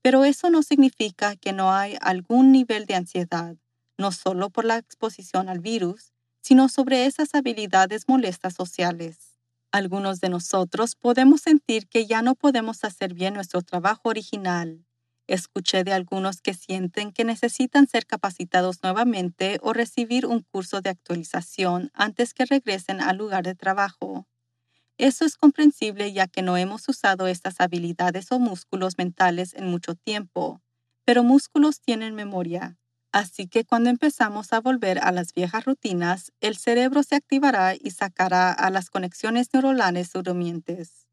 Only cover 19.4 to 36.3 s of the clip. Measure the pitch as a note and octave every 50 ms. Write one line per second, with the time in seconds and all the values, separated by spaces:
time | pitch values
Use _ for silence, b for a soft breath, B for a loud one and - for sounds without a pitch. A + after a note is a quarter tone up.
19.4 | F#3 F#3+ G#3 A3 - G#3+ A3+ A#3 A#3 - - - A#3+ A3 A#3+ B3+ B3+ - A#3 A3+
20.4 | F3+ _ - G3 F3+ - - G3 F#3 G3 F#3 F3 _ - F3 E3+ E3 - - F3
21.4 | E3+ - - - F#3 F3+ F3 F3+ F3+ - _ - G3+ G#3+ G3+ - A#3+ A#3+ - -
22.4 | B3+ - C#4 C#4 _ A3 F#3+ F#3+ F3+ - F#3+ F#3 F#3+ F3+ F#3 F#3+ G#3+ G#3+ G3 F#3+
23.4 | F3 F3+ F#3 _ - F#3+ F#3+ G3+ G3+ G3 - _ F3+ F#3+ F#3+ F3+ F#3+ _ _ _
24.4 | _ _ _ _ _ _ _ _ _ _ _ - - C#4 B3+ - E4 D#4 - _
25.4 | - D4 - - D4+ D4 - - A3 G#3+ G3 G3+ G#3 G3+ G3 G3 F#3+ F3+ - F#3+
26.4 | F#3 F#3 F3+ F3+ F#3 F#3+ G#3 A3+ - - C4 - - G3+ F#3+ F#3 F#3 F#3 F3+ F3
27.4 | _ F#3+ F#3 - F#3 F3+ F3 F3 E3+ E3+ E3+ - F3+ F3+ F3 F#3+ F#3 - B3+ B3+
28.4 | B3 A3 F#3+ F3 - _ - F#3+ F#3 F#3 F3+ - F3+ F3+ F3 _ F#3 F3+ E3+ F3
29.4 | F#3 F3+ - - F#3+ F#3 F3 F3 - - E3+ _ _ - G#3+ G#3 G3+ F3 _ F3+
30.4 | D#3+ D#3 - - _ _ _ _ _ _ _ _ _ - A#3+ B3 A#3+ A#3+ C4+ C#4+
31.4 | - - _ D4 D4 D#4 D4 - _ - A3+ A3 A3 A3 A3 G#3+ G#3 G3+ G3 F#3
32.4 | F3 E3+ E3+ F3+ F#3+ F#3 F3 _ _ _ _ _ _ _ - G3+ G3+ F#3 - -
33.4 | G3 F3 - A3+ A3+ _ A#3+ A#3 A#3 B3 B3 A#3+ D#4 D4+ - - A#3 G#3 G#3 G#3
34.4 | G#3 - A#3 A3+ A3+ B3+ C4 B3 A3+ F#3+ F#3 F3+ - F#3 F3+ F3+ E3+ - _ F3+
35.4 | F3+ F3 - A3+ - C4 C4+ _ - A3 F#3 F3 F3 F3 F#3 F#3 - -